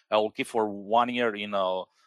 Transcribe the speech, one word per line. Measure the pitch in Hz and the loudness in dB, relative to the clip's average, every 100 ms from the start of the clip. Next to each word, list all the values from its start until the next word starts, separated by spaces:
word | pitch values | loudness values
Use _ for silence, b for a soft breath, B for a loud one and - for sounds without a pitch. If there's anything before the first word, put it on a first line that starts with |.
| b | b
I | 107 | 0
will | 107 | 0
keep | - 135 | -2 -2
for | 117 107 | 0 0
one | 101 98 113 120 | -4 0 2 2
year | 123 117 104 | 0 -2 -2
in | 104 | -4
a | 101 92 92 90 _ | 0 0 0 -6 _